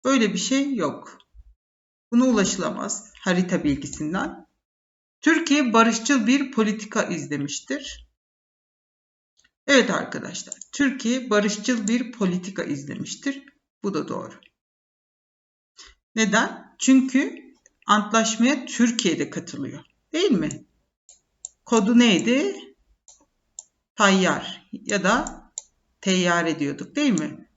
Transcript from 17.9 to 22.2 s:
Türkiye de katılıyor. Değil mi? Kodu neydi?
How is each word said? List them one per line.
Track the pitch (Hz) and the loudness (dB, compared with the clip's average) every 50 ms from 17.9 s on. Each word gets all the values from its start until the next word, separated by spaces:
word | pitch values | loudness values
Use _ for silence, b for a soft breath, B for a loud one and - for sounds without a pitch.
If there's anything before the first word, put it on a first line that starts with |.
| 202 214 208 - 220 226 220 220 - - 233 254 302 277 - | 2 2 2 2 2 2 2 2 0 2 2 2 2 0 -4
Türkiye | - - - 240 233 233 - - 180 160 - | -10 0 0 0 2 2 0 0 0 0 0
de | 143 - | -4 -6
katılıyor. | - 170 - - - - 139 - - 185 - _ _ _ _ _ | -6 -12 -12 -10 -12 -10 -10 -10 -12 -14 -18 _ _ _ _ _
Değil | - 311 370 392 | -4 -2 2 2
mi? | 254 175 156 147 135 - - _ _ _ _ _ _ _ _ _ - _ _ _ _ _ _ - _ _ _ | 2 0 0 -4 -8 -10 -14 _ _ _ _ _ _ _ _ _ -20 _ _ _ _ _ _ -20 _ _ _
Kodu | - 233 220 202 214 240 240 | 0 0 2 2 4 6 6
neydi? | 240 233 196 160 | 6 6 4 2